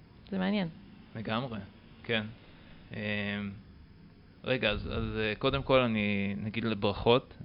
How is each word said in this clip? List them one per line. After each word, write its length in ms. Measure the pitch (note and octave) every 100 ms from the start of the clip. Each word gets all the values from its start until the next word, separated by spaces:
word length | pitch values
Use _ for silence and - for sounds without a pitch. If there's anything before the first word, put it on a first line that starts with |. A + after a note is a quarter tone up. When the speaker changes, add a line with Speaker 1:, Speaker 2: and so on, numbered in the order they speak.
| - - -
Speaker 1:
זה 80 | F#3+
מעניין. 300 | F#3 G#3 E3+ - - - - A2+
Speaker 2:
לגמרי, 420 | A2 A2 C3 A2 F#2+ - - -
כן. 220 | - A2+ G#2+ A#2 - - - - -
אמ, 40 | - G#2+ G#2 G2+ G2+ G2+ G2 - - - - - - - -
רגע, 260 | - B2+ A2
אז, 160 | G#2 F2+
אז, 300 | A#2 A2 A2
אה, 140 | G#2+ G#2
קודם 240 | C3+ C#3
כל 180 | C3+ C3
אני 540 | B2 A2 G#2 G2+ G2 G2
נגיד 280 | G#2+ G#2+
לברכות 720 | A2+ G#2 G#2 G2+ A#2 B2 - -